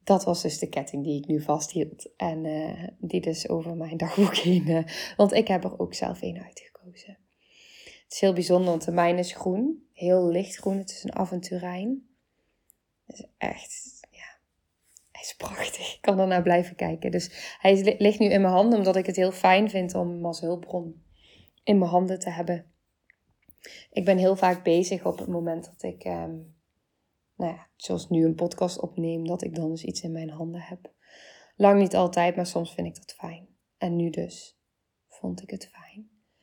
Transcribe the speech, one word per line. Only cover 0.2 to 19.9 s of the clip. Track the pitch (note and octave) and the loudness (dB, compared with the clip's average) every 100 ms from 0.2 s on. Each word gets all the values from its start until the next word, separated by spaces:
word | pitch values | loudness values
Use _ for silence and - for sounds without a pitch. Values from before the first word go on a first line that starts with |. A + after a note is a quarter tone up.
was | F#3 E3+ | 2 -2
dus | E3 D3+ | -2 -4
de | - | -6
ketting | - - C#3 | -6 -6 -6
die | C#3+ C#3+ | -4 -4
ik | C#3+ | -2
nu | D3+ | -2
vasthield | D3+ D3+ - F3 C#3+ - - - | 0 -2 -2 -4 -4 -8 -16 -6
en, | E3+ D#3+ | -4 -4
eh, | D#3+ D#3 D#3 - F3 - | -4 -6 -6 -8 -12 -12
die | E3+ F3+ | -6 -4
dus | E3 D#3+ - | -2 -4 -4
over | E3+ D#3+ E3+ | -4 -4 -8
mijn | D#3+ E3 | -8 -6
dagboek | E3+ - G3+ - | -2 2 2 2
heen, | F3 F3+ D3+ | 2 2 4
eh, | E3 D#3+ - - - | 0 -2 -8 -4 2
want | G3+ | 4
ik | A3 A3 | 4 2
heb | F#3 | 0
er | F#3 - | -2 -6
ook | F3+ | -6
zelf | - - F#3 | -4 -6 -6
één | F#3 F3 | -8 -10
uitgekozen. | F#3+ - - - F3+ F3+ - G3 _ _ _ _ _ - - - - | -14 -20 -20 -20 -20 -20 -20 -20 _ _ _ _ _ -20 -20 -20 -16
Het | |
is | - | 2
heel | G3 | 2
bijzonder, | F3+ F3 F3+ F3+ | 4 4 4 4
want | E3 | 0
de | E3+ | 0
mijne | E3+ E3+ F3+ | 2 4 2
is | F3+ | -2
groen, | - F#3 F#3 C4+ D#4+ _ | -4 -4 -2 -2 -4 _
heel | - F3+ F#3 F3 | -4 2 4 4
lichtgroen. | E3+ G3 - - G3 | 0 -2 -6 -4 -4
Het | F#3+ | -6
is | - | -10
een | - | -8
aventurijn. | - F3 F3+ F3+ F3+ F3+ F3+ G#3 C4+ - _ _ _ _ _ _ _ _ _ - | -4 -4 -4 -6 -8 -8 -6 -6 -6 -10 _ _ _ _ _ _ _ _ _ -20
Het | - | -20
is | - - | -20 -8
echt, | - - - - - - - | -8 -8 -14 -18 -20 -20 -20
ja, | - - - _ _ _ _ _ _ _ | -20 -20 -20 _ _ _ _ _ _ _
hij | - | -18
is | - - | -16 -10
prachtig. | - - - - - | -10 -6 -8 -8 -12
Ik | - | -6
kan | - F#3+ | 0 2
ernaar | F#3+ F3+ | 2 2
blijven | F3 F3 F3+ - | 2 2 0 -4
kijken. | E3 D#3+ - | -8 -6 -4
Dus | F3 - - - - | -4 -6 -12 -16 0
hij | G3 | 4
is, | G3 | 6
li-, | G3 - | 4 4
ligt | G#3 G#3+ | 4 4
nu | G#3 | 4
in | G3 | 4
mijn | F#3+ | 6
handen, | F#3 A3 A3+ | 6 6 4
omdat | F#3+ F#3+ | 4 2
ik | F#3+ | 0
het | F#3+ | 0
heel | F#3 | 0
fijn | F#3 F#3 F#3+ G#3+ | 4 6 6 4
vind | G3 F3+ | 0 -2